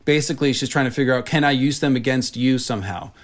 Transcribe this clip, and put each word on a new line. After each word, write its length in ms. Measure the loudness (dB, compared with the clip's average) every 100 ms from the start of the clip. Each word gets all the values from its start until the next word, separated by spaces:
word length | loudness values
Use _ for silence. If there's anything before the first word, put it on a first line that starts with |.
Basically, 480 | 0 0 0 0 0
she's 160 | 0 -2
trying 160 | 0 0
to 60 |
figure 220 | 0 0 0
out, 100 | 0
Can 180 | 2
I 80 | 2
use 280 | 2 0 0
them 160 | 0 2
against 420 | 2 0 -2 -2
you 220 | 0 0
somehow? 520 | -2 -4 -6 -8 -12 -18